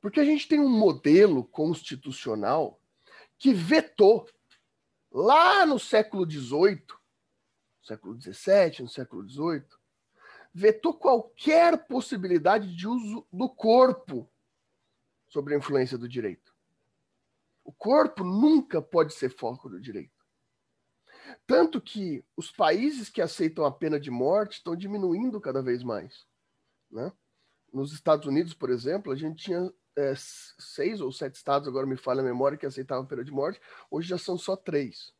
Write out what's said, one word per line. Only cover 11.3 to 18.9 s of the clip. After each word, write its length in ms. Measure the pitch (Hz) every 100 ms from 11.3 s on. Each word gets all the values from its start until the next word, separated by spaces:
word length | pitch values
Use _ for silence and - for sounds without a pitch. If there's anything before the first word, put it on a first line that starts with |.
| _ - 320 339 320 -
possibilidade 880 | 262 - 226 185 175 156 214 202 170
de 120 | 196
uso 400 | 247 214 226 -
do 160 | 180 254
corpo 800 | - 220 240 254 254 - 131 107 _ _ _ _ _ _ _ _ _ _
sobre 260 | 147 143
a 40 | 147
influência 380 | 139 139 127 127
do 120 | 120
direito. 460 | 123 107 87 _ _ _ _ _ _ _ _ _ _ _ _
O 80 | -
corpo 520 | - 202 285 302 -
nunca 580 | 185 196 302 311 - 165
pode 320 | -